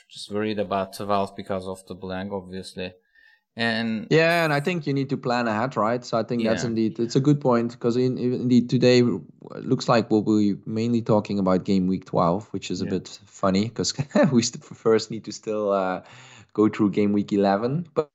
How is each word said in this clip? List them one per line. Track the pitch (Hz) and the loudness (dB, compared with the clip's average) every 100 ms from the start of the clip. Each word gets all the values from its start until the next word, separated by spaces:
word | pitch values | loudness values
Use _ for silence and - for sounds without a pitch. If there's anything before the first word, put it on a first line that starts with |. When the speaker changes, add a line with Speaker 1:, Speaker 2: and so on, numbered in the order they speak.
| _ | _
Speaker 1:
just | - - | -18 -8
worried | 104 107 104 | -4 -2 -2
about | 95 98 95 - | -2 -2 -4 -6
twelve | 101 101 98 - | -2 0 0 -6
because | 98 98 92 | -6 -6 -6
of | 92 - | -12 -12
the | 92 | -14
blank, | 95 92 101 | -10 -8 -6
obviously. | 98 90 92 90 - 92 - _ _ _ _ _ - | -8 -10 -12 -12 -12 -12 -12 _ _ _ _ _ -6
And | 117 113 113 110 - | -2 -2 -2 -4 0
Speaker 2:
Yeah, | 156 165 170 | 2 2 2
and | 165 | 2
I | 143 | 0
think | 143 175 147 | -2 -4 -2
you | |
need | 139 135 | -2 -2
to | 135 | -4
plan | 127 120 117 | -2 -2 0
ahead, | 107 127 117 | 0 -2 0
right? | 104 123 - | 0 -2 -2
So | 117 | -4
I | |
think | 110 120 | -2 -2
that's | 113 113 | 0 0
Speaker 1:
Yeah. | 120 | -2
Speaker 2:
indeed, | 113 110 110 | 0 -2 -2
it's | 117 147 | -2 2
a | |
good | 139 147 | 2 2
point, | 131 120 117 - | 2 2 0 -2
'cause | 120 120 | -2 0
in, | 127 107 | 0 0
in, | 123 | -2
indeed | 123 123 123 120 | -2 4 4 4
today | 127 123 123 | 4 6 6
w-, | 120 90 - _ - - | 4 0 -6 _ -16 -10
looks | 53 127 - | -2 -2 2
like | 120 104 | 2 4
we'll | 107 | 2
be | 101 107 104 98 - | 4 2 2 0 -6
mainly | 110 117 117 | -4 0 0
talking | 117 107 101 101 | 2 2 2 0
about | 92 92 92 | 2 2 2
game | 98 92 | 0 2
week | 92 - | -2 -2
twelve, | - 85 92 110 | 0 2 0 -4
which | 98 - | -10 -8
is | 92 | -6
a | 98 | -4
Speaker 1:
Yeah. | |
Speaker 2:
bit | 92 - - - | -4 -6 -16 -20
funny, | - 98 92 110 | -4 0 0 -2
'cause | - 90 - | -4 -6 -4
<laughs> | 147 - 208 | -2 2 4
we | 120 | 4
st-, | 113 - | 0 -4
first | - - 113 110 - | -16 -4 2 2 2
need | 113 104 | -8 -10
to | |
still, | 98 - 107 104 | -10 -6 -4 0
uh, | 98 92 92 - - - - - | 0 0 -4 -8 -20 -20 -20 -8
go | - 107 | 2 2
through | 104 104 | 4 0
game | 104 101 | 2 2
week | 104 101 | 0 0
eleven. | 101 98 101 120 151 175 - | 2 2 2 0 -4 -4 -4
But, | 151 | -4